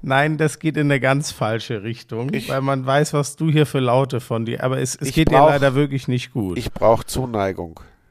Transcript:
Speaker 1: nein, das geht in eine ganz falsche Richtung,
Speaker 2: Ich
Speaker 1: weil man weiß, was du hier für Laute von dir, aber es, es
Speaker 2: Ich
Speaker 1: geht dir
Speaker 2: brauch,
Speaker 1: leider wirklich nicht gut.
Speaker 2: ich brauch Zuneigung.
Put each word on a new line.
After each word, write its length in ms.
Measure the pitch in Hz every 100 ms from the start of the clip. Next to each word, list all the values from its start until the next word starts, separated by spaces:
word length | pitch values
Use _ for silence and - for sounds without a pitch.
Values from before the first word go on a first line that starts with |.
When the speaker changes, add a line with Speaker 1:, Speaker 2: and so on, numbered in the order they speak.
Speaker 1:
nein, 360 | 156 135 147 156
das 220 | 156 -
geht 180 | 156 151
in 100 | 147
eine 120 | 139
ganz 300 | 131 139 151
falsche 520 | - 110 113 - 113
Richtung, 500 | 104 117 - 113 127
Speaker 2:
Ich 140 | 143 120
Speaker 1:
weil 120 | 135
man 240 | 135 135 131
weiß, 280 | 139 151
was 220 | 151 139 -
du 140 | 160
hier 160 | 151 147
für 140 | 143
Laute 420 | 127 123 135 127
von 240 | - 117 113
dir, 180 | 120
aber 160 | 131 131
es, 160 | 131 -
es 140 | 135
Speaker 2:
Ich 60 | 135
Speaker 1:
geht 140 | 156
dir 80 | 135
Speaker 2:
brauch, 120 | 151
Speaker 1:
leider 260 | 143 139 131
wirklich 320 | 147 139 -
nicht 240 | 123 -
gut. 260 | 127 98 87
Speaker 2:
ich 140 | -
brauch 320 | - 101 113
Zuneigung. 800 | - - 131 110 98 92 85 82 - _ _